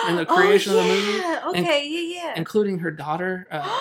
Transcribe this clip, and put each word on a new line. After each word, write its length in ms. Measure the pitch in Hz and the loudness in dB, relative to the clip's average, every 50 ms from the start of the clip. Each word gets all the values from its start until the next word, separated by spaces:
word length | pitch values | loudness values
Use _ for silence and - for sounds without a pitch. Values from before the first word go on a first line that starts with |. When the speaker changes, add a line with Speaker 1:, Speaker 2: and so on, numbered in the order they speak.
| 453 - | -2 0
Speaker 1:
in 80 | 170 | 0
the 100 | - 320 | 0 0
Speaker 2:
<gasps> 20 | - | 2
Oh, 60 | 330 | 4
Speaker 1:
creation 360 | 359 381 403 415 381 - - | 4 6 6 6 4 4 4
of 60 | 392 440 | 2 4
the 60 | - | 4
movie, 340 | 180 - 196 202 208 208 220 | 4 2 2 0 0 -2 -2
Speaker 2:
yeah. 300 | - 339 320 - - 330 | -2 -2 -4 -4 -4 -2
Speaker 1:
in-, 140 | 370 175 180 | -2 0 2
Speaker 2:
Okay, 240 | 277 294 285 285 294 | 2 2 0 0 -2
yeah, 340 | 320 339 339 330 359 349 339 | -6 -6 -6 -6 -8 -8 -8
yeah. 100 | 311 233 | -8 -6
Speaker 1:
including 420 | 165 165 - - 214 208 202 190 165 | -6 -4 0 2 2 2 2 0 -4
her 120 | 175 160 | -4 -6
daughter, 560 | 156 151 143 151 156 170 180 185 185 185 185 - | -6 -6 -6 -6 -4 -4 -2 -4 -4 -6 -8 -8
uh, 300 | 165 151 - 392 466 523 | -8 -6 -6 -4 -4 -6